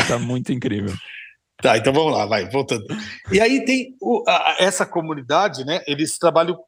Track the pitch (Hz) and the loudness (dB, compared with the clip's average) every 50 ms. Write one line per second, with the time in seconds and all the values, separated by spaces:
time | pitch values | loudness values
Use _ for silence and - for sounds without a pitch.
0 | - - 139 120 120 117 123 127 - - 135 123 123 123 104 101 98 101 95 87 | 4 2 0 -2 -2 -2 -4 -4 -2 -4 -4 -4 -2 -2 -2 -2 -2 -4 -6 -8
1 | - - - - - - _ _ _ _ _ - - 131 123 135 107 135 135 147 | -10 -14 -18 -18 -20 -20 _ _ _ _ _ 0 2 4 4 4 4 2 4 4
2 | 160 156 131 104 104 104 110 107 92 90 107 139 135 - 127 113 101 98 107 107 | 2 2 2 0 0 0 0 -2 -2 -2 -2 -4 -2 -2 -4 -4 -4 -8 -10 -10
3 | - - - - - - 190 196 220 233 262 269 - - 262 262 247 262 - - | -10 -12 -14 -14 -6 0 2 4 4 4 2 2 2 0 0 0 -2 -6 -10 -8
4 | 196 214 240 208 - - 185 165 - 156 151 - 185 190 190 - 190 - - 175 | -2 -2 0 0 2 2 2 2 2 2 2 4 2 2 2 0 -2 -2 -2 -4
5 | 160 160 156 147 131 120 143 165 196 208 147 127 127 131 160 180 - - 147 143 | -4 -4 -6 -8 -4 0 2 2 2 0 -2 -6 -6 -4 -4 -4 -4 -4 -4 -4
6 | 160 156 - - - 170 143 160 165 170 180 165 - | -4 -4 -4 0 0 2 4 4 2 2 -2 -6 -8